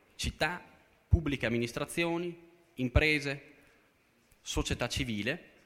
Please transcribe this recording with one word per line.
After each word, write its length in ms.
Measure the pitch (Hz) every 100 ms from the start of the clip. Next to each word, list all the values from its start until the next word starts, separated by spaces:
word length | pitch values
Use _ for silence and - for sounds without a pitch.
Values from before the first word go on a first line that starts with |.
| _ -
città, 480 | - - 156 180 - - _ _ _
pubbliche 400 | 175 147 135 117
amministrazioni, 880 | 117 120 147 143 175 170 170 175 170 - - _ -
imprese, 640 | 127 147 156 151 139 143 - - - - _ _ _ _ _ _
società 460 | - 156 - - 120
civile, 600 | - 127 104 110 170 - -